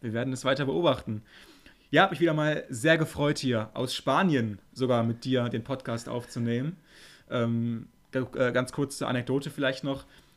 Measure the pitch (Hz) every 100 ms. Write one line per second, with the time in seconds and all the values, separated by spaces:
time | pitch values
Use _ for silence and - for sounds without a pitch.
0 | 120 113 131 127 127 135 135 160 170 123
1 | - 107 - - - - - - _ 143
2 | 190 156 165 156 151 147 - 120 143 160
3 | 156 - 147 147 131 117 107 - 127 -
4 | - 143 190 139 113 101 - - 127 120
5 | 113 117 131 127 120 120 117 131 - 117
6 | - 120 117 - 117 117 147 185 _ -
7 | - - - 123 117 117 117 117 - _
8 | _ 131 127 - 127 123 123 - 139 -
9 | 131 123 117 135 151 151 135 131 143 139
10 | - - _